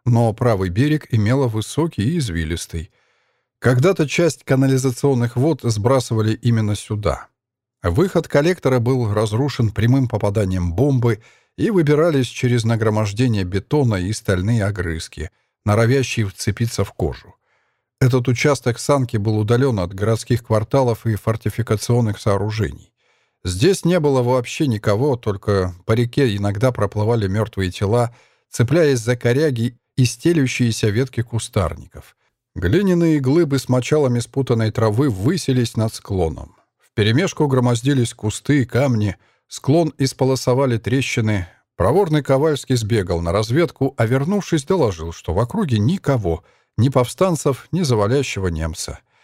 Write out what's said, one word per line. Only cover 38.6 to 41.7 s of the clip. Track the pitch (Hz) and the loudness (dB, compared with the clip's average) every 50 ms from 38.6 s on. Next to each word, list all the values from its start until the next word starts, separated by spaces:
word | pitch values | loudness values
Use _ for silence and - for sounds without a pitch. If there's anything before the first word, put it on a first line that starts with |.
| 120 | 0
и | |
камни, | - - 117 143 139 123 107 104 101 90 - _ _ _ _ _ _ | 0 0 0 2 2 2 0 0 -2 -4 -6 _ _ _ _ _ _
склон | - - - - 139 170 170 156 - - | -18 -8 -2 0 2 2 2 0 -2 -2
исполосовали | 139 131 - - 135 131 135 127 - - 123 127 139 131 117 107 | -4 -4 -2 -2 0 0 0 -2 0 0 0 2 2 0 0 -2
трещины. | - - 123 139 123 - - 135 110 107 107 98 82 - - _ _ _ | -2 -2 -2 -2 -2 -2 -2 -2 0 0 0 -2 -2 -6 -12 _ _ _